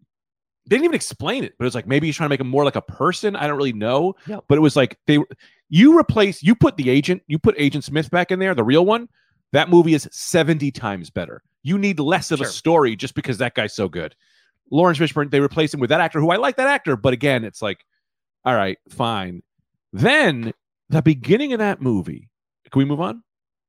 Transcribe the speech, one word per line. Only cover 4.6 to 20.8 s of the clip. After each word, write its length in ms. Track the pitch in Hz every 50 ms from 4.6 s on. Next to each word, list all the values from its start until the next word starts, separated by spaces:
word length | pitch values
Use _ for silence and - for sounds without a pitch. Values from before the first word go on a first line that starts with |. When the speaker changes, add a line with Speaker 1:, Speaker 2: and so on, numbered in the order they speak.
Speaker 1:
was 140 | 156 147 -
like, 220 | 147 131 120 - _ _ -
they, 120 | 147 147 151 - - - _ _ _ _ _ _
you 280 | 151 165 233 302 330 330
replace, 440 | 294 - - 220 202 196 175 -
you 140 | 143 180 -
put 220 | - - 294 - -
the 120 | 135 127
agent, 340 | 127 143 139 - 180 196 - -
you 100 | 147 156
put 160 | - 220 - -
Agent 260 | 147 139 147 147 -
Smith 260 | - 139 156 151 -
back 220 | - 175 175 -
in 80 | 185 185
there, 160 | 190 190 180
the 80 | 123 110
real 220 | 113 139 160 180
one, 240 | 196 220 233 240 - _ _ _ _ _ _ _ _ -
that 160 | 143 156 175
movie 240 | 175 175 165 165 156
is 120 | 143 - -
seventy 600 | - - - - - 170 156 147 165 156 143 143
times 380 | - - 123 107 98 92 82 -
better. 340 | _ 95 87 - 55 - _ _ _ _ _
You 140 | 135 185 202
need 220 | 196 202 190 151
less 320 | 143 147 185 170 - -
of 80 | 170 135
a 40 | 135
Speaker 2:
Sure. 60 | 117
Speaker 1:
story 440 | - - - 156 170 160 143 120 110
just 200 | 98 - 127 -
because 220 | 151 - - 123 95
that 140 | 127 120 -
guy's 180 | 127 110 104 -
so 160 | - 104 90
good. 260 | - 87 80 76 - _ _ _ _ _ _ _ _ _ _ _
Lawrence 300 | 139 151 175 180 165 143
Fishburne, 300 | 165 147 - 156 147 143
they 80 | 143 139
replaced 320 | 139 139 - 165 160 143 -
him 60 | 147
with 100 | 123 113
that 100 | 147 170
actor 200 | - - - 156
who 80 | 151 165
I 60 | 175 208
like 180 | 262 285 247 -
that 100 | 262 277
actor, 280 | 285 269 - 165 135
but 160 | 104 98 135
again, 320 | 127 117 139 143 135 123 113
it's 180 | 101 - -
like, 220 | 113 101 92 - _ _ _ _ _ _ _ _ _ _ _ _ _
all 100 | 127 127
right, 220 | 110 98 95 95 - _ _
fine. 540 | - - 123 117 113 101 95 90 90 87 - _ _ _ _ _ _ _ _ _ -
Then 600 | 95 131 226 285 311 285 185 143 120 113 113 - - _ _ _ _